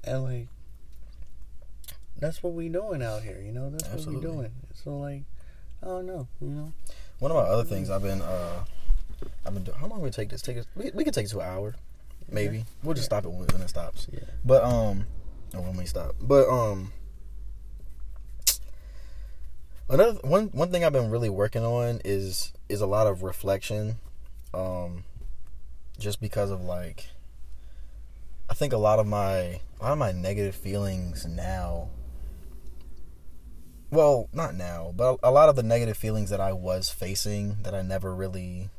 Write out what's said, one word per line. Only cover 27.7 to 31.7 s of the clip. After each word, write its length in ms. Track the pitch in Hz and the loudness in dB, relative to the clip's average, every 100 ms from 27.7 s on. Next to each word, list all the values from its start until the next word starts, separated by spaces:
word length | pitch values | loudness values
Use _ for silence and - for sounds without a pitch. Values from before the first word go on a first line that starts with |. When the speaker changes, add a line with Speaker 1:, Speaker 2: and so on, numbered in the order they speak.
| - - - - - - - - | -10 -12 -12 -14 -12 -10 -2 2
Speaker 2:
I 60 | |
think 180 | - 147 | 4 4
a 60 | 117 | 4
lot 200 | 104 110 | 6 6
of 80 | 104 | 4
my, 540 | 104 98 95 87 90 - - | 2 2 2 0 -4 -8 -4
a 20 | |
lot 100 | 120 | -2
of 60 | 151 | 2
my 140 | 120 | 2
negative 420 | 90 90 101 98 | 0 0 0 0
feelings 720 | 95 98 101 101 92 90 85 87 | -2 -4 -2 0 -2 -4 -4 -6
now, 640 | 87 90 90 87 | -4 -2 -2 -2